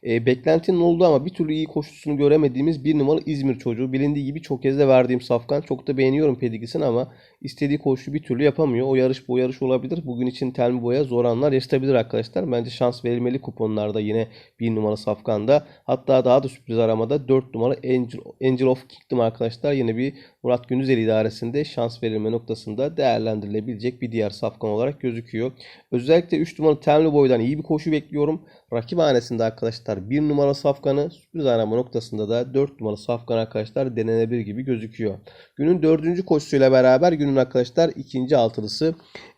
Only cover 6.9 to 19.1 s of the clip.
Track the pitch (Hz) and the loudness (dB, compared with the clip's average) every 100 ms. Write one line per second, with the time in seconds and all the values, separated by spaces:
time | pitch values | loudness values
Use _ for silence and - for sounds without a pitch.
6.9 | 117 131 - _ _ 139 - 143 147 143 | -2 -4 -12 _ _ -14 -4 -2 0 0
7.9 | 131 - 147 - 123 143 139 156 120 131 | -2 -4 -8 -4 0 2 2 0 0 0
8.9 | 131 131 131 - 123 127 131 131 127 135 | 2 2 0 -2 0 0 -2 0 0 -2
9.9 | 165 143 120 127 127 131 127 120 123 120 | -6 -6 -4 -4 -4 -4 0 0 0 0
10.9 | 131 135 120 120 117 147 131 - 135 135 | -2 0 0 2 2 2 0 0 0 2
11.9 | 127 113 113 113 - 180 120 120 - 123 | 2 0 -4 -4 -4 -2 -2 -4 -2 -2
12.9 | 123 120 120 123 131 - - 110 107 107 | 0 -2 -2 -2 -4 -8 -6 -4 -2 -2
13.9 | 107 104 110 113 - - - 117 110 107 | -2 -2 -2 -4 -8 -20 -6 -4 0 -2
14.9 | 104 107 104 - 107 110 147 - - - | -2 -4 -4 -2 -2 2 2 0 -10 -4
15.9 | 127 - 131 123 131 139 - - 113 113 | -2 2 2 6 4 2 -6 -4 0 2
16.9 | 110 113 147 127 131 131 113 120 135 127 | 0 0 -2 2 0 0 -2 -2 -2 0
17.9 | 127 117 - - - 131 127 131 127 - | 0 -2 -10 -16 -4 0 2 2 0 -4
18.9 | - - | -20 -4